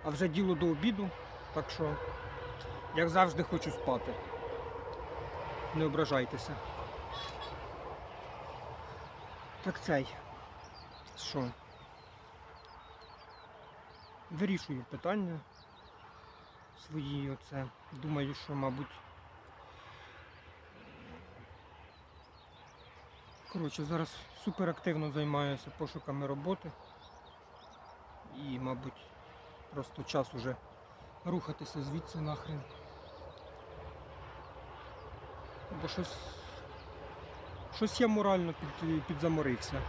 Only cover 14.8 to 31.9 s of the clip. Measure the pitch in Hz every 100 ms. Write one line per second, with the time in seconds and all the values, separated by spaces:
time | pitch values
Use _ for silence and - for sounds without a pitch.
14.8 | 120 139 165 208 185 165 - - - -
15.8 | - - - - - - - - - -
16.8 | - 156 139 143 139 135 - 139 131 -
17.8 | - 143 151 151 139 143 - 143 135 131
18.8 | 147 - - - - - - - - -
19.8 | - - - - - - - - - -
20.8 | - - - - - - - - - -
21.8 | - - - - - - - - - -
22.8 | - - - - - - - 185 156 -
23.8 | 147 165 160 - - - - - 180 -
24.8 | - 156 151 143 147 143 143 139 - -
25.8 | 151 160 - 139 139 139 147 190 165 -
26.8 | - - - - - - - - - -
27.8 | - - - - - 131 143 127 127 127
28.8 | 131 - - - - - - - - 143
29.8 | 135 - 135 151 135 127 117 123 - -
30.8 | - - - - 175 175 - 151 147 156
31.8 | 139